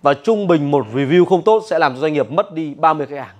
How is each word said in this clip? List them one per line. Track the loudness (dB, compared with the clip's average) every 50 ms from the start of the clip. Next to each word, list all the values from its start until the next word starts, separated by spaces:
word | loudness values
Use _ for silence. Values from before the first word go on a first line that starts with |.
Và | 2 2 0
trung | 2 0 0 0 0 2 0
bình | 2 2 2 0
một | 0 0 0 -2 -4
review | -4 0 2 4 4 4
không | 4 2 0
tốt | 2 2 2 2 0 -2
sẽ | -2 0
làm | 0 0 -2
cho | -2
doanh | -4 -2 0
nghiệp | 0 -2 -2
mất | -2 -4 -4 -4 -6
đi | -10 -8 -8 -8
ba | 0 0 0 0
mươi | 0 -4 -8
khách | -8 -14
hàng. | -14 -14 -18 _